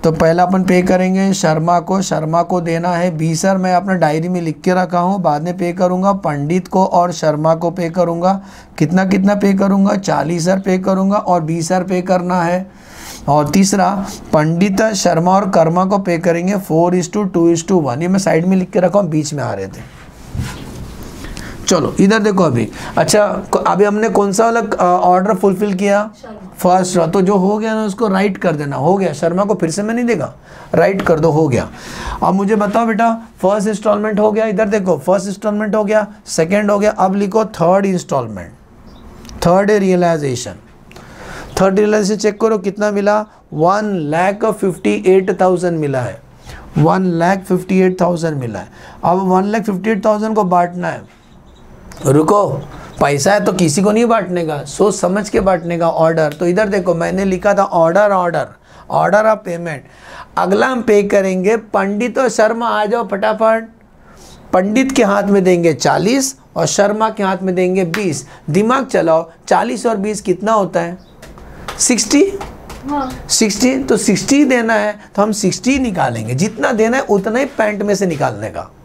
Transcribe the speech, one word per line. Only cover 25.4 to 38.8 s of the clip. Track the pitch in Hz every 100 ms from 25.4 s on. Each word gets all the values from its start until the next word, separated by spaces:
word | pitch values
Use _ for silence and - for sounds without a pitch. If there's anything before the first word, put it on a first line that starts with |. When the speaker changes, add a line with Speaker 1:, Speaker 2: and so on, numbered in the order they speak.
| 202 185 208
Speaker 1:
किया? | 185 202 202 214 -
Speaker 2:
शर्मा। | - 214 - -
Speaker 1:
फर्स्ट, | 185 180 180 180
तो | 160 196
जो | 185 202
हो | 185 214
गया | 220
ना, | 220
उसको | 214 190 226
right | 190 202 190
कर | 185 156
देना, | 147 135
हो | 143 196
गया। | 185
शर्मा | 147 165 180
को | 202 190
फिर | 165
से | 160
मैं | 208
नहीं | 233 240
देगा, | 208 127 - - - - -
Right | 175 190
कर | 185 160
दो, | 160
हो | 151 156
गया। | 117 87 - - - - -
अब | 160
मुझे | 190 196 220
बताओ | 208 214 233
बेटा, | 220 233 226 - -
first | 185 208 208
installment | 208 214 208 214 208
हो | 214
गया, | 208 220
इधर | 196 214
देखो, | 214 185 160
first | 175 190 190
installment | 185 214 208 214 214
हो |
गया, | 208 214 208 - -
second | - 165 202 208
हो | 202
गया, | 208
अब | - 190 196
लिखो | 202 220 214
third | - 170 190 202
इंस्टॉलमेंट, | 180 - 143 117 101 82 - - -